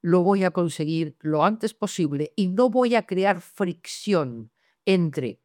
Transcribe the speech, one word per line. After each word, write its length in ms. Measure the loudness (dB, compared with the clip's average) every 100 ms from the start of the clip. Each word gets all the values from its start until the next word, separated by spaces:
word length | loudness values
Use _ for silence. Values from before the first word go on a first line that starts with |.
lo 200 | 4 4
voy 220 | 4 2
a 60 | 2
conseguir 640 | 0 -2 -2 -4 -2 -4 -6
lo 240 | -4 2
antes 280 | 2 0 -6
posible 600 | -6 -8 -2 -2 -2 -4 -2
y 120 | -2
no 200 | 2 2
voy 260 | 2 2
a 120 | 0 0
crear 340 | 0 0 0
fricción 1120 | -6 -4 -4 -4 -12 -10 -2 0 0 -6 -16 _ _ _
entre 560 | 0 2 2 -2 -6 -8